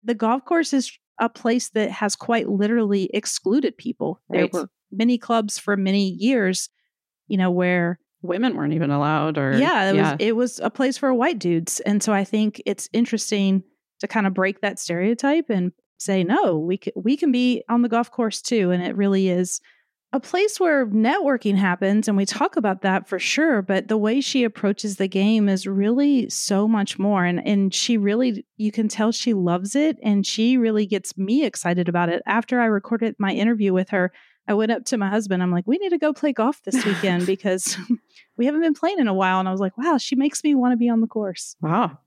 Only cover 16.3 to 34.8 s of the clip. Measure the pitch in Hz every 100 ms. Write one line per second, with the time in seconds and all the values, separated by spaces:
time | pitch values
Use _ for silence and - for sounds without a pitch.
16.3 | 285 392 160 165 185 - - 196 294 320
17.3 | 247 247 247 - 240 240 226 240 - 226
18.3 | - - 233 180 180 180 - 196 196 190
19.3 | 180 180 - _ _ _ _ _ 269 -
20.3 | 359 415 - 359 294 233 214 220 349 294
21.3 | 254 214 196 196 180 196 208 220 196 196
22.3 | - - - 214 190 196 196 - 185 -
23.3 | - 320 233 185 190 190 220 208 254 262
24.3 | 269 233 - 202 202 214 190 196 190 202
25.3 | 220 202 190 190 196 202 240 285 277 -
26.3 | - - 196 214 220 196 - 196 202 175
27.3 | 175 - 202 196 - - 226 202 214 254
28.3 | 202 - - 214 214 214 - 220 226 -
29.3 | 208 175 175 196 277 302 - 220 202 190
30.3 | - 226 254 226 214 202 196 - - 190
31.3 | 254 269 - 175 175 175 175 175 - -
32.3 | 208 226 247 226 208 - 226 226 - 196
33.3 | 180 214 226 196 185 185 196 180 - _
34.3 | _ - 208 220 226